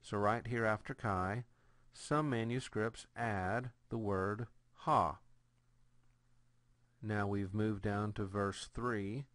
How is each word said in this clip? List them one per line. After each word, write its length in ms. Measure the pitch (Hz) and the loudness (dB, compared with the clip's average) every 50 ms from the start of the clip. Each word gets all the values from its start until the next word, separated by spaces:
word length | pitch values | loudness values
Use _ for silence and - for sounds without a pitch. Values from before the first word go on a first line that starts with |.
So 160 | - - - | -8 -4 -2
right 280 | 101 104 104 110 117 - | 2 4 4 4 2 0
here 200 | 113 123 117 113 | -2 -2 2 4
after 280 | 110 107 104 - - - | 2 2 2 -2 -10 -10
Chi, 520 | - - 113 98 92 90 95 101 117 123 - _ _ _ - - - - - _ | -4 -2 0 2 2 2 0 0 -2 -4 -8 _ _ _ -20 -20 -20 -20 -20 _
some 360 | - - - 151 151 156 147 | -16 -4 0 2 2 2 2
manuscripts 800 | 127 113 113 117 120 127 - - - 107 107 104 - - - - _ | 2 0 0 0 -2 -2 -4 -4 -2 0 0 0 -2 -6 -18 -16 _
add 560 | - 120 117 104 98 92 92 104 120 127 123 - _ _ - | -4 -2 -2 0 0 0 0 0 -2 -2 -6 -12 _ _ -6
the 80 | - | -6
word 500 | 117 110 101 101 92 95 101 104 107 120 - - - _ _ _ | -4 0 0 2 2 2 2 0 -2 -6 -10 -10 -20 _ _ _
ha. 460 | - - - 151 120 92 76 71 - - - - - _ _ _ _ _ _ _ _ - - _ - _ - _ _ _ _ - - - - _ _ _ _ - _ _ _ _ _ | -8 0 2 4 6 4 4 2 -4 -14 -20 -20 -20 _ _ _ _ _ _ _ _ -20 -20 _ -20 _ -20 _ _ _ _ -20 -20 -20 -20 _ _ _ _ -20 _ _ _ _ _
Now 260 | - 107 104 104 101 | -6 -2 0 0 0
we've 260 | 98 101 101 98 92 95 | 0 0 0 0 0 0
moved 280 | 107 107 110 107 101 | 2 2 2 2 0
down 320 | 98 107 101 101 104 104 104 | 0 0 0 0 0 -2 -2
to 120 | - 104 | -4 -4
verse 440 | 95 104 104 101 98 92 - - - - | -2 0 0 0 0 0 -4 -8 -8 -6
three 520 | - 117 123 117 104 98 98 107 135 143 - - | -4 -2 0 0 0 -2 -2 -4 -6 -8 -10 -14